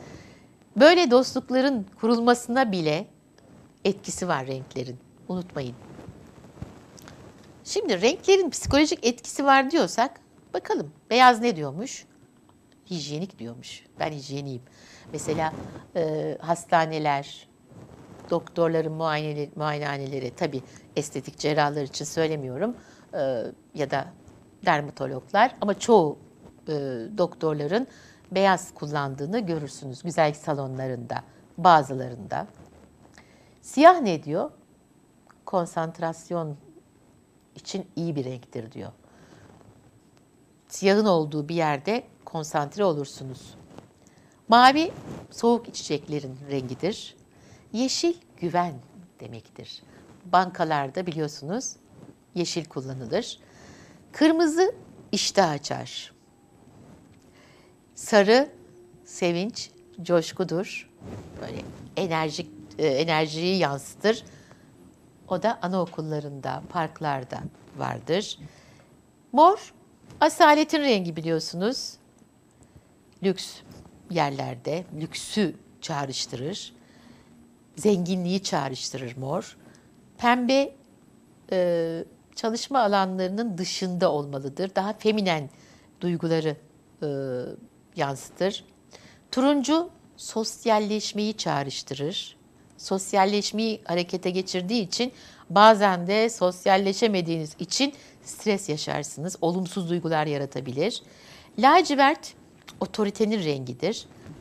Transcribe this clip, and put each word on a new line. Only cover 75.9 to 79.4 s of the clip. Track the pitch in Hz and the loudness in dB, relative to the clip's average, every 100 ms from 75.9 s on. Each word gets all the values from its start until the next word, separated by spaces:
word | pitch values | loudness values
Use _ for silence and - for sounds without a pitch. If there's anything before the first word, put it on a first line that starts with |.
| 143 139 - - 123 143 214 - - - - - - _ - - _ _ | -6 -6 -8 -8 -8 -8 -10 -14 -20 -20 -20 -20 -20 _ -20 -20 _ _
Zenginliği | - 208 185 175 185 175 190 | -2 0 0 0 -2 -2 -2
çağrıştırır | - 165 139 131 - 135 127 123 | -2 -4 -4 -6 -10 -10 -10 -8
mor. | 131 175 | -6 -6